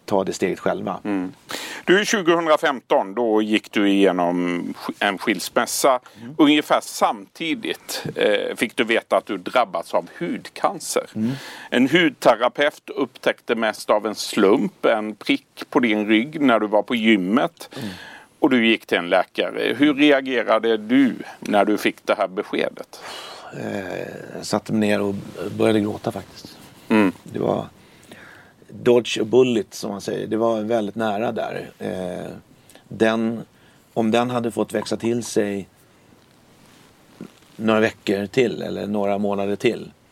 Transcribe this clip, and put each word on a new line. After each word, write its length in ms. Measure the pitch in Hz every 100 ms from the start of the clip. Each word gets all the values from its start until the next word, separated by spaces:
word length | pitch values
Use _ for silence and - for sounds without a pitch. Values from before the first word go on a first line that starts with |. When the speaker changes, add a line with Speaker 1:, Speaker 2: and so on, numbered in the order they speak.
| -
Speaker 1:
ta 180 | 101
det 100 | 92
steget 260 | 87 95 85
själva. 400 | 95 87 104 90
Speaker 2:
Mm. 300 | 104 98 92 - - - - - -
Du, 200 | 185 208
tjugohundrafemton, 1080 | 220 170 170 165 151 160 127 - 147 95
då 280 | 101 120 107
gick 300 | 107 107 -
du 180 | 110 101
igenom 720 | 98 98 90 87 90 87 87 87 -
sk-, 160 | - -
en 180 | 104 92
skilsmässa. 800 | - 107 - - 117 - 147 127 - -
Speaker 1:
Mm. 140 | 117 156
Speaker 2:
Ungefär 420 | 147 151 - 127
samtidigt, 1200 | - - 185 113 95 - 165 135 - - - - - -
eh, 400 | 110 101 87 -
fick 200 | 120 -
du 80 |
veta 340 | 113 110 - 95
att 80 | -
du 120 | 98
drabbats 560 | 98 127 107 87 -
av 160 | 92 85 -
hudcancer. 880 | 175 113 - - - 190 - - - 110
Speaker 1:
Mm. 160 | 110 135 - - -
Speaker 2:
En 200 | - 131
hudterapeut 1000 | 170 165 123 143 110 120 - 147 - - -
upptäckte 600 | 131 - - - - 113
mest 340 | 113 104 -
av 160 | 107 107
en 80 | 101
slump 680 | - - 98 120 190 - -
en 300 | 113 107 104
prick 480 | - 139 - - -
på 100 | 143
din 280 | 120 107 104
rygg 340 | 110 139 156
när 180 | 139 113
du 80 | 107
var 160 | 104
på 120 | 101 123
gymmet. 760 | 110 110 90 117 160 - - 135
Speaker 1:
Mm. 120 | 110 90 - - - _
Speaker 2:
Och 100 | 151
du 180 | 127 113
gick 180 | 107 -
till 120 | 101
en 120 | 87
läkare. 640 | 92 87 - 95 110 110 117
Hur 160 | 147
reagerade 840 | 135 147 139 131 123 104 110 113 110
du 380 | 107 131 131 - - -
när 260 | - 104 101
du 120 | 104
fick 280 | 107 - -
det 100 | -
här 120 | 92
beskedet? 720 | 92 - - - - - - - - - - - 143
Speaker 1:
Eh, 400 | 110 104 92 90 92 85 - 85
jag 100 | 87
satte 280 | 104 -
mig 160 | 107 104
ner 120 | 104
och 140 | 101 98 - - 104 107
började 220 | 110 107
gråta 320 | 104 101 -
faktiskt. 460 | 98 - - - - - - -
Speaker 2:
Mm. 220 | 110 98 -
Speaker 1:
Det 160 | - -
var... 260 | - - - - - - - - - - - _ -
Dodge 480 | 107 113 120 113 -
a 20 |
bullet, 500 | 110 117 131 113 98
som 180 | - 110
man 100 | 101
säger. 260 | 107 101 101
Det 100 | 110
var 240 | 113 110
väldigt 340 | 107 117 104 113
nära 360 | 113 101 120
där. 380 | 113 - 92 - -
Eh, 520 | 104 95 90 90 85 - _ _ _ - _
den, 540 | 101 113 113 113 113 - _ _ _ _
om 180 | - 113
den 180 | 120 120
hade 220 | 123 117
fått 220 | 110 104
växa 240 | 107 - 104
till 260 | 113 120
sig 440 | 110 - 101 101 92 _ _ _ _ _ _ _ _ _ _ - _ _ _ - - _ _ -
några 240 | 110 110
veckor 460 | 110 - - 101 101
till 340 | - 120 78
eller 260 | 85 95 98
några 300 | 104 101 101
månader 380 | 104 98 101 101
till, 360 | 123 87 82 _ _